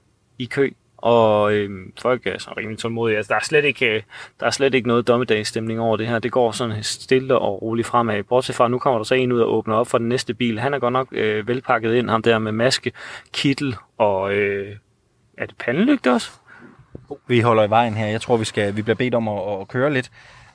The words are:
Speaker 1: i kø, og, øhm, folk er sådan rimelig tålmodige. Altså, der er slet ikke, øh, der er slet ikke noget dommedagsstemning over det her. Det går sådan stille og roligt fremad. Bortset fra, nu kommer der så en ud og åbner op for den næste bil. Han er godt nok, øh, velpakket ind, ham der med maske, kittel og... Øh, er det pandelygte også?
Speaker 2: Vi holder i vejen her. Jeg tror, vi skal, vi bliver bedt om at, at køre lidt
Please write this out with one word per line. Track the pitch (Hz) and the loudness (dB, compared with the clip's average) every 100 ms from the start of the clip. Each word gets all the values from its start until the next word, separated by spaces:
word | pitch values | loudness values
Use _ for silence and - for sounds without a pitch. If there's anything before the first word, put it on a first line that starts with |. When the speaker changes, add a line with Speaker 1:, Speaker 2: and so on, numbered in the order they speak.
| _ _ _ _ | _ _ _ _
Speaker 1:
i | |
kø, | 123 - 139 - _ _ | -8 0 0 -2 _ _
og, | 117 117 110 104 104 | 4 6 6 4 2
øhm, | 104 101 95 92 - | 2 -2 -8 -14 -6
folk | 120 123 - | -2 0 -2
er | 95 | -6
sådan | - - | -8 -10
rimelig | 107 110 | -8 -6
tålmodige. | 117 113 117 107 | -6 -2 -2 -2
Altså, | 107 | 0
der | 107 | -2
er | |
slet | - 151 | 2 2
ikke, | 147 - 123 | 2 0 0
øh, | 107 - - - _ | 0 -4 -18 -20 _
der | 120 | -2
er | |
slet | - 135 | 0 2
ikke | 127 117 | 2 2
noget | 120 120 | 0 4
dommedagsstemning | 120 123 107 107 113 113 113 | 2 2 0 -2 -6 -4 -2
over | 117 107 | 0 0
det | 110 | 0
her. | 117 | -2
Det | 117 | -2
går | 127 117 | 0 0
sådan | 104 117 107 | 0 -4 -4
stille | 107 - - 131 131 127 | -6 -8 0 0 4 0
og | 104 98 | 2 -4
roligt | 113 117 110 | -4 -4 0
fremad. | 120 117 104 | 0 0 -2
Bortset | 98 127 127 | 0 0 0
fra, | - 120 | 0 2
nu | 123 | 2
kommer | 143 117 | 0 0
der | |
så | 113 | 0
en | 131 127 | 0 2
ud | 120 | 2
og | 110 | 2
åbner | 110 107 | 0 0
op | 110 120 | 0 2
for | 123 | 0
den | 117 | 0
næste | 120 - | -2 -4
bil. | 110 120 107 | -4 -2 -2
Han | 135 | -4
er | 139 | -2
godt | 123 | 0
nok, | 127 131 | -2 -2
øh, | 110 107 107 107 | -2 -2 -2 -2
velpakket | 123 - 117 113 | -4 0 0 2
ind, | 120 107 | 0 2
ham | 110 | 0
der | 117 113 | 2 2
med | 110 | 0
maske, | 110 123 - 123 - - - - | 0 0 0 -4 -10 -18 -18 -14
kittel | - 147 135 143 110 - - | -4 -2 0 -2 -6 -12 0
og... | 107 95 98 | 2 2 0
Øh, | 101 101 98 98 101 _ _ _ _ _ - | 0 0 -2 -6 -12 _ _ _ _ _ -12
er | - | -12
det | - | -8
pandelygte | - 139 247 285 254 | -4 0 2 2 2
også? | 240 - - _ - - - - - - - - | -2 -2 -16 _ -20 -20 -20 -20 -20 -16 -18 0
Speaker 2:
Vi | 120 | 2
holder | 120 113 | 4 4
i | 104 | 4
vejen | 110 120 | 2 2
her. | 107 107 | 0 -2
Jeg | 110 | -4
tror, | - 117 | 0 0
vi | |
skal, | 110 - 101 104 | 0 -2 -2 -2
vi | |
bliver | 107 107 | -2 0
bedt | 127 | 0
om | 117 110 | -2 -2
at, | 101 98 98 | -4 -4 -6
at | 98 | -6
køre | 123 139 | -2 0
lidt | 135 - - - - - | 0 -4 -12 -20 -20 -20